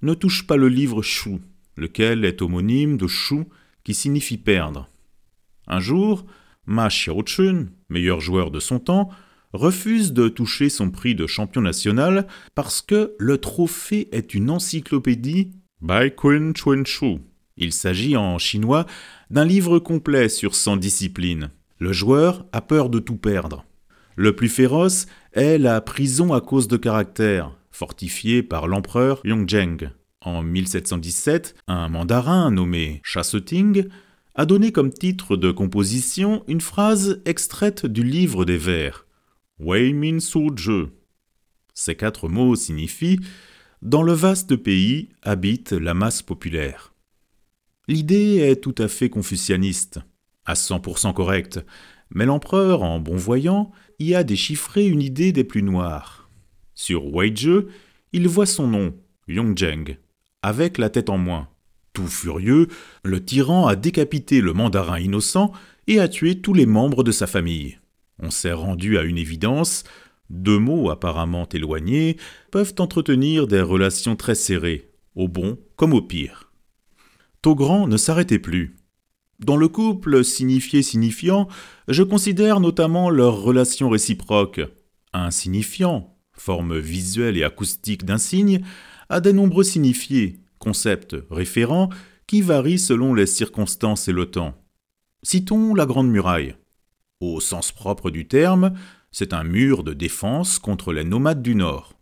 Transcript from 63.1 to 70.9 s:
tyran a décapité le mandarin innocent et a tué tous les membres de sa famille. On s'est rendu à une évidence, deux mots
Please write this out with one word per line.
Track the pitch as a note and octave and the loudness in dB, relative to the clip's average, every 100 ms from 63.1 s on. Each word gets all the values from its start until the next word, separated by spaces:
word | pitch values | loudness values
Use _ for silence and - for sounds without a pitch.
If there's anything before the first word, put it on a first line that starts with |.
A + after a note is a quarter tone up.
| F#2 | -4
tyran | F#2 C3 C3+ F3+ C#3+ | -2 0 2 4 4
a | G2 | 2
décapité | D3+ E3+ C#3+ D3 - C3+ | 0 0 0 -2 2 2
le | F#2 | 2
mandarin | E2+ A2+ G2 E2+ F2 | 2 0 0 -2 -2
innocent | F#2 G2+ - F#3 G3+ - - _ - | -2 -2 0 0 0 -2 -20 _ 2
et | G#3+ | 4
a | F3+ | 2
tué | - E3 F#3 | 2 0 0
tous | G3+ | 2
les | F#3 A2+ | 4 6
membres | G#2+ C#3 B2+ | 4 4 2
de | A#2 | 2
sa | G#2+ G2+ | 2 -2
famille. | F#2+ E2+ E2 C#2+ - _ _ _ - | -2 -2 -4 -8 -14 _ _ _ -12
On | E2 | -8
s'est | - F2+ | -6 -4
rendu | D#2+ F#2 F2 G2+ G2+ | -4 -4 -4 0 0
à | |
une | D#2+ E2+ | 0 -2
évidence, | D#2+ D#2+ G#2 C#3+ E3+ - - - - _ - | -4 -2 -2 0 0 -4 -10 -20 -20 _ -16
deux | F2 F#2+ G#2 | -4 2 4
mots | A#2+ E3 G2 | 4 2 0